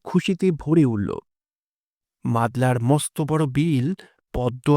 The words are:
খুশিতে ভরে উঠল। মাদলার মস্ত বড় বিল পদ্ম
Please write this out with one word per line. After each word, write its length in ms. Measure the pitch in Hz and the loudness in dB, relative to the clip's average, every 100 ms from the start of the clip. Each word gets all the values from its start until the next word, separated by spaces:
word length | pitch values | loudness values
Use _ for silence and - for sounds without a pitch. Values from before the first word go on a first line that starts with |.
খুশিতে 440 | - 180 - 180 190 | 0 -2 0 0 0
ভরে 340 | 151 147 165 131 | -2 0 2 2
উঠল। 240 | 107 73 50 - _ _ _ _ _ _ _ _ _ 123 | 0 -4 -6 -12 _ _ _ _ _ _ _ _ _ -2
মাদলার 520 | 117 117 123 127 123 | 0 0 0 0 2
মস্ত 360 | 120 147 - - | 2 0 0 -6
বড় 220 | 147 156 147 | -2 0 0
বিল 400 | 135 165 131 135 190 - _ _ | 0 0 0 -2 -6 -12 _ _
পদ্ম 340 | - 123 127 - | -4 -4 -2 2